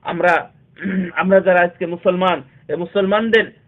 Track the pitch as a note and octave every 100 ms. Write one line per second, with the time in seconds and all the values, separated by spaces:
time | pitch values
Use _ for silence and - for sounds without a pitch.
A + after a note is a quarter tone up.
0 | - E3+ F3 E3 - _ _ _ F#3+ F#3
1 | F3+ E3 F3+ G3 F#3 F3+ F3 F3 F3 E3+
2 | G3 F3+ F#3 E3 C3+ _ _ D3+ F3 G3+
3 | F#3+ G#3 A3+ A3 E3+ -